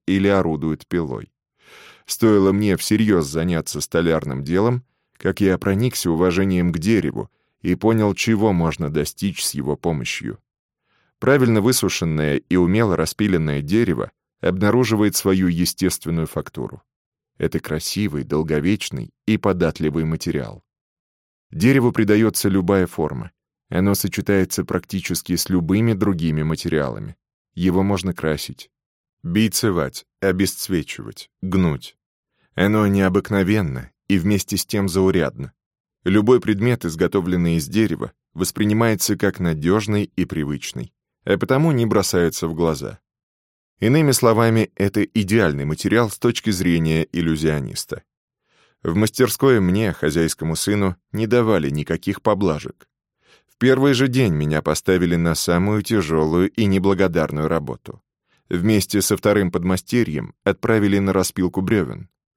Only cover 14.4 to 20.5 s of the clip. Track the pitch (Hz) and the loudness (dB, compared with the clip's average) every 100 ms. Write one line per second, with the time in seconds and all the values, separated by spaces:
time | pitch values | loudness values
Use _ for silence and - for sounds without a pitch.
14.4 | 85 92 101 120 117 110 104 - 98 95 | -2 0 2 2 2 2 2 0 0 2
15.4 | 90 85 87 - 92 - - 82 78 78 | 2 0 -2 0 -2 -2 -4 -4 -4 -6
16.4 | - - 58 - _ _ _ _ _ - | -8 -10 -12 -12 _ _ _ _ _ -6
17.4 | 82 80 - 78 - 95 104 73 60 76 | -4 -4 -4 -6 -4 -4 -4 -4 -4 -4
18.4 | 80 76 80 107 - 69 57 _ - 107 | -2 -2 0 -2 -4 -10 -12 _ -2 0
19.4 | 101 90 85 - 78 78 80 80 85 73 | 0 0 0 0 -2 -2 -2 -4 -4 -6
20.4 | 55 | -8